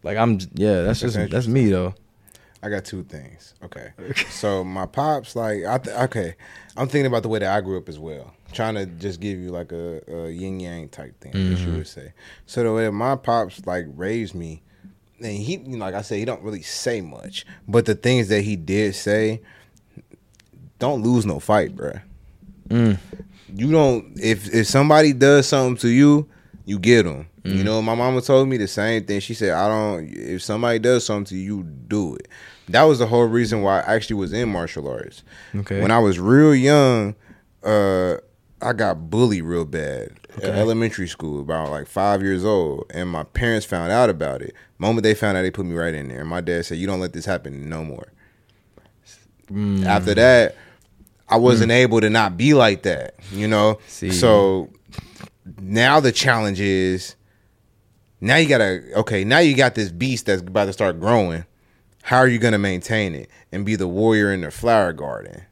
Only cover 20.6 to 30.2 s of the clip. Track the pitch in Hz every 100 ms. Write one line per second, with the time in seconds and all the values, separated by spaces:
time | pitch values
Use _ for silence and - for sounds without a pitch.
20.6 | - _ 123 135 110 123 101 73 - 107
21.6 | 80 - - - - - - _ - -
22.6 | - 120 113 95 - - - - - 98
23.6 | 131 160 143 120 - - 110 104 101 113
24.6 | 107 135 147 156 156 131 135 143 127 143
25.6 | 127 123 120 120 147 147 151 _ _ -
26.6 | - 101 95 120 87 69 82 _ 92 95
27.6 | 98 110 110 117 123 127 123 135 135 127
28.6 | 98 - 107 113 95 101 95 113 101 82
29.6 | 101 110 107 90 78 50